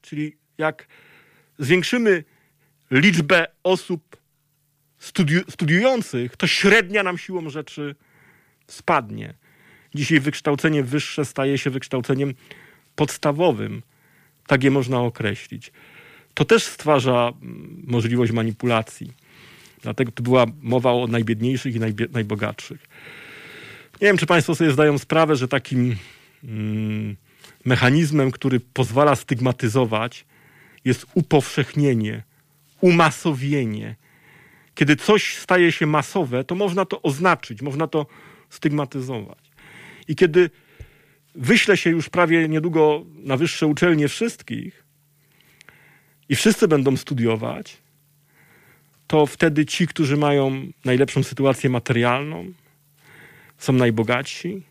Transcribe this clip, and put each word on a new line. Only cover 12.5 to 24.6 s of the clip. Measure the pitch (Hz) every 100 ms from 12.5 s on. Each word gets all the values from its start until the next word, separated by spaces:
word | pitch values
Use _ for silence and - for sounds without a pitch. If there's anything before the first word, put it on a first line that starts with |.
| - - _ _ -
podstawowym. | 151 - 151 143 180 113 107 - - _ _ _ _ _ -
Tak | 135
je | 135
można | 139 123 127
określić. | 120 - 107 107 - 113 - _ - - - - _
To | - 151
też | 226
stwarza, | - - 147 143 127 123 120 -
mm, | 120 113 - - -
możliwość | 120 113 123 117
manipulacji. | 117 113 104 123 113 110 - - - _ - - - - _
Dlatego | 113 107 127
tu | -
była | 120 127 147 -
mowa | 117 123 123
o | 123 120
najbiedniejszych | 117 110 110 120 131 135 113
i |
najbie-, | 113 104 117
najbogatszych. | 123 104 107 107 107 - - _ - - - - - - - - - - -
Nie | 202
wiem, | 185
czy | 156
państwo | 175 -
sobie | 160